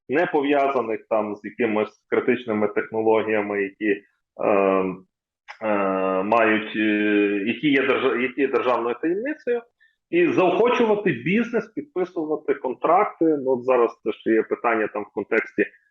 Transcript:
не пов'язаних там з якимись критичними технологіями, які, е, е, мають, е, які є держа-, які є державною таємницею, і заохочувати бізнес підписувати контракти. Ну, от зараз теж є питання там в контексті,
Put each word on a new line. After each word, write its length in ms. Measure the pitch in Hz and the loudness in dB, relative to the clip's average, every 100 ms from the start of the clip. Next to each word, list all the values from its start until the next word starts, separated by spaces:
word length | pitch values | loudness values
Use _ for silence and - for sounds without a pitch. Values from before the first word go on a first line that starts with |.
| - | -4
не 160 | 135 175 | -2 0
пов'язаних 800 | 151 139 143 139 120 113 110 - | 0 0 2 2 0 -2 -6 -2
там 260 | 110 107 101 | -2 -2 -6
з 40 | |
якимись 580 | 104 - 117 107 107 _ - | -10 -4 -2 0 -2 _ -4
критичними 580 | 113 - 120 - 107 104 | -2 0 -2 -2 -2 -2
технологіями, 960 | - - 110 110 110 107 110 104 101 | -2 -4 -2 2 2 2 -2 -2 -2
які, 380 | 98 - 107 98 - _ _ - | -4 -4 -2 -2 -6 _ _ -4
е, 60 | 110 101 98 95 95 92 - _ _ _ - - | 0 2 4 2 0 -6 -14 _ _ _ -20 -8
е, 600 | 110 101 98 95 95 95 | -4 -2 0 0 0 0
мають, 520 | 101 117 110 107 107 110 | 2 2 4 2 -2 -2
е, 680 | 107 104 107 104 101 101 101 | 0 2 2 2 2 0 -4
які 220 | 113 147 | -2 0
є 100 | 139 135 | 2 2
держа-, 340 | 113 131 120 | 0 0 0
які 200 | 127 135 | -2 -2
є 60 | 135 | 0
державною 480 | 120 117 117 117 117 | 0 0 0 -2 -4
таємницею, 600 | 160 190 262 302 - 240 - _ _ _ - | -4 -4 -4 -6 -4 -4 -6 _ _ _ -4
і 180 | 170 170 | 0 2
заохочувати 840 | - 180 180 240 247 226 208 190 | 2 2 2 2 2 2 2 0
бізнес 540 | 123 135 208 233 233 - - | -2 0 -2 0 -4 -6 -12
підписувати 800 | - 180 180 180 156 151 - | -8 -6 -6 -6 -4 -4 -2
контракти. 720 | 135 131 120 - 180 214 - 160 | -2 -2 -4 2 2 2 0 0
Ну, 260 | 147 131 | 2 0
от 120 | 127 123 | -2 2
зараз 260 | 123 117 - | 2 2 0
теж 300 | 113 - 113 110 | -8 -6 0 0
є 80 | |
питання 440 | 104 107 117 113 104 | 0 -2 -2 0 -2
там 100 | 107 | -4
в 100 | 104 | -8
контексті, 520 | - 101 113 - - 101 _ _ | -8 -2 -2 -2 -2 -4 _ _